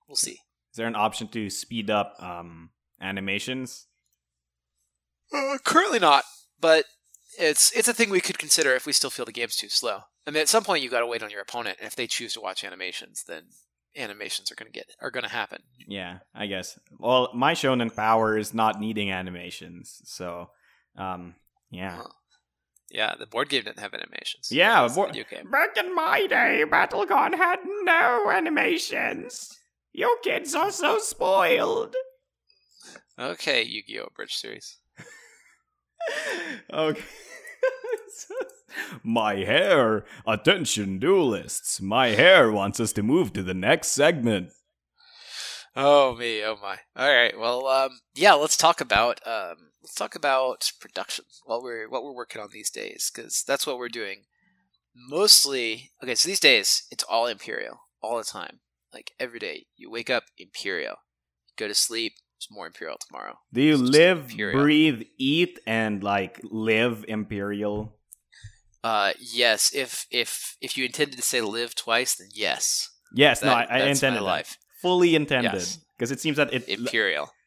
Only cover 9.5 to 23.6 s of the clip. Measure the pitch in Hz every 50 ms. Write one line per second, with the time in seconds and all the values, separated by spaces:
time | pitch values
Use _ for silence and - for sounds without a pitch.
9.5 | - - - 101 - - - 117 101 95 - - _ _ _ 151 147 156 156 147
10.5 | - 226 214 - 185 156 135 123 123 120 120 120 117 113 110 104 104 101 98 -
11.5 | - 120 117 104 92 - 101 107 - - 123 113 - - 120 107 - 117 107 92
12.5 | 95 - - 98 90 92 92 90 87 - - - - - - - 85 80 80 _
13.5 | _ _ _ _ _ _ _ _ - 139 127 104 101 104 107 107 - - 98 -
14.5 | - - 113 110 110 - - - - _ - 135 127 127 117 113 - 117 101 -
15.5 | - - - _ _ - - - 101 98 92 87 90 90 - _ - 95 104 104
16.5 | 98 92 90 - - - _ _ - - - 117 127 127 123 123 - 120 127 147
17.5 | 170 - - 135 131 123 117 117 - - 107 110 113 113 113 110 107 107 104 -
18.5 | - 113 113 110 107 104 104 110 107 107 104 98 95 92 92 92 90 87 87 87
19.5 | - - 90 87 87 87 87 - - - _ - - - 90 90 87 87 85 -
20.5 | _ _ _ _ _ _ _ _ _ - 95 95 92 90 87 87 90 _ _ _
21.5 | _ _ _ _ - 87 92 95 87 85 - - - _ _ _ _ _ _ _
22.5 | _ _ _ _ _ _ _ _ - - 110 110 - - 113 113 - 113 143 147
23.5 | 147 131